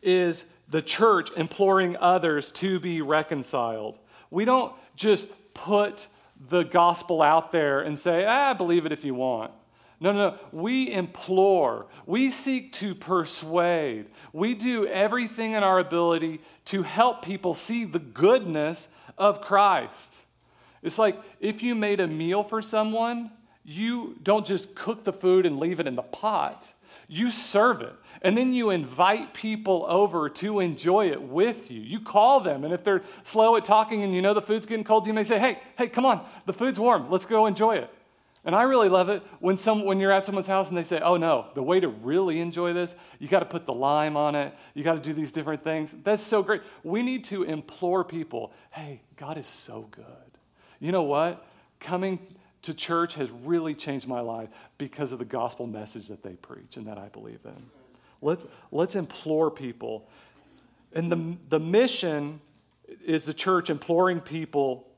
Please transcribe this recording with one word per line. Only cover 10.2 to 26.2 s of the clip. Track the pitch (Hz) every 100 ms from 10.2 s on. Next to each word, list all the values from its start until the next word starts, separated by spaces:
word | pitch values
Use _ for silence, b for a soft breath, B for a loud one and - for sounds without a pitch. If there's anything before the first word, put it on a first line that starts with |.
| 202
no. | 196 -
We | 160 190 262 262
implore. | 196 175 - - 185 196 185 135 113 104 B B
We | 202 269
seek | 254 - 254 -
to | - 202
persuade. | 180 - 180 156 - 160 170 175 170 147 110 107 B B
We | 156 208
do | 233 240 240 202
everything | 190 208 247 233 226 226
in | 220
our | 196 185
ability | 180 170 170 165 160 156 B B -
to | 196
help | 165 180 247 208
people | 165 190 185
see | 156 - 233 214
the | 160
goodness | 143 107 180 254 190 156 151 165 - B B B
of | 202 196
Christ. | - 196 202 170 117 - - - _ _ b b b b
It's | 165 185
like | 214 - B B
if | 208 214
you | 240 233
made | 208 202
a | 175
meal | 156 165 196
for | 208 220
someone, | 214 220 220 220 233 240 226 - b b
you | - 151 226 240 226 -
don't | 151 214 196
just | 190 - -
cook | - 220 -
the |
food | 185 185 185 180
and | 139
leave | 165 170
it | 151
in | 123
the |
pot. | - -